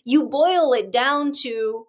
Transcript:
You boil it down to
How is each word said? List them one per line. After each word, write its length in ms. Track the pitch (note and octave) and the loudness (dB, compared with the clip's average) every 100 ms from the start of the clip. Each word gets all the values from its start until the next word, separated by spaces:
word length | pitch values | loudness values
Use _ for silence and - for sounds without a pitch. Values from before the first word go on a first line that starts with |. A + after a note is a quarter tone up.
You 200 | A#3+ D4 | 0 0
boil 500 | A3+ C#4 E4+ F4+ D4+ | 2 2 2 2 2
it 180 | A#3+ G3 | 0 0
down 400 | A#3+ C4+ C#4+ D4 C#4+ | 0 0 0 -2 -4
to 420 | B3+ A3+ A3 A3+ | -6 -4 -4 -6